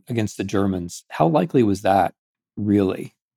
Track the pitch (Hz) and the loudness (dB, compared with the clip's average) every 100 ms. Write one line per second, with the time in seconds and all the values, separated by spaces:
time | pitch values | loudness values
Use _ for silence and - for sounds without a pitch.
0 | - 117 104 - 95 98 98 92 85 - | -8 -4 -4 -6 -4 0 0 -2 -6 -14
1 | - - 160 156 175 139 107 98 101 98 | -12 0 2 2 0 2 2 2 2 2
2 | 85 _ _ _ _ - 104 104 95 - | 2 _ _ _ _ -8 0 2 2 -2
3 | - _ _ | -10 _ _